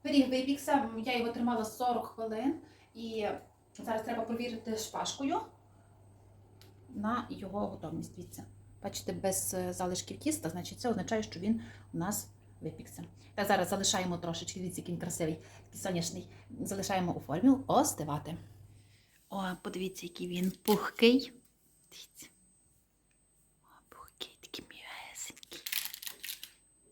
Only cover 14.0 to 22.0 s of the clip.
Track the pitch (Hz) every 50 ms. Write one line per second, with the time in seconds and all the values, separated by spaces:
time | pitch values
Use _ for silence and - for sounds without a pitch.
14 | 185 180 175 170 170 170 165 - 175 - - 185 180 180 - - 170 - 175 165
15 | - 175 - - 170 156 160 - - - - - - - - - - 196 180 170
16 | 170 - - 185 - - - - - - - - - - 202 196 185 - 196 185
17 | 180 170 - 151 - - 135 170 208 269 262 254 - - 165 233 302 294 - -
18 | 151 160 147 151 - 151 165 - - - - - - - - - - - - -
19 | _ _ _ - _ _ 190 196 190 185 180 175 - 208 196 185 190 185 185 -
20 | - 175 - - 180 180 175 180 185 185 180 - _ - 208 208 - - - -
21 | 233 233 247 269 - - - - _ _ _ _ _ _ _ _ _ _ - -